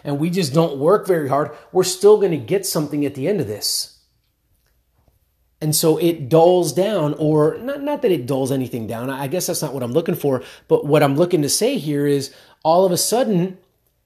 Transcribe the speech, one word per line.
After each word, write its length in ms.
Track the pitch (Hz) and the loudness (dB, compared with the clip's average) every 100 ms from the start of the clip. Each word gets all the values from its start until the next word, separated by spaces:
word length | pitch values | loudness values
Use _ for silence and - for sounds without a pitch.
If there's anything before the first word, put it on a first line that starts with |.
and 160 | - 143 | -6 -4
we 100 | 165 | -2
just 240 | 180 156 | -2 0
don't 240 | 156 160 139 | 2 0 0
work 300 | 151 208 208 | 2 2 2
very 220 | 175 139 | -2 0
hard, 220 | 139 151 - - | -2 -2 -8 -6
we're 120 | - | -2
still 360 | 180 - 202 214 | -2 4 6 6
gonna 180 | 190 151 | 4 -2
get 280 | 113 170 - | -2 -4 -2
something 400 | 170 147 147 143 | -4 -4 -2 -4
at 100 | 135 | -4
the 120 | 143 | -4
end 120 | 202 | -2
of 80 | 107 | -4
this." 520 | 104 - - - _ _ _ _ _ _ _ _ _ _ _ _ _ _ _ _ - | -6 -6 -6 -8 _ _ _ _ _ _ _ _ _ _ _ _ _ _ _ _ -8
And 140 | 156 151 | -4 0
so 220 | 165 156 | 2 2
it 320 | 170 165 127 | 0 -2 2
dulls 420 | 156 170 180 160 | 4 6 4 2
down, 440 | 135 196 208 147 151 | 0 0 0 -2 -2
or 420 | 151 156 151 160 | 0 2 2 0
not, 240 | 240 285 | -8 -8
not 200 | 285 285 | -6 -2
that 80 | 254 | 0
it 140 | 170 123 | -2 -2
dulls 260 | 135 135 | -4 -2
anything 360 | 139 123 120 107 | -2 -4 -6 -8
down. 220 | 113 127 | -8 -8
I 180 | 135 139 | -8 -6
guess 200 | 180 175 | -6 -6
that's 140 | 165 | -6
not 120 | 151 | -6
what 100 | 131 | -6
I'm 80 | 120 | -2
looking 240 | 135 175 175 | -2 -2 -2
for. 260 | 143 127 - - - | -2 -2 -4 -14 0
But 180 | 156 147 | 0 4
what 180 | 151 | 4
I'm 120 | 143 139 | 4 2
looking 260 | 175 180 | 2 2
to 80 | 143 | 0
say 280 | - 220 269 | 0 0 -2
here 300 | 147 143 143 | -2 -2 0
is 260 | 143 135 - - _ | 0 -2 -14 -20 _
all 220 | 156 170 190 | 0 4 4
of 60 | |
a 60 | 170 | 2
sudden 600 | - 226 254 185 185 190 _ _ _ _ | 0 0 2 0 0 -6 _ _ _ _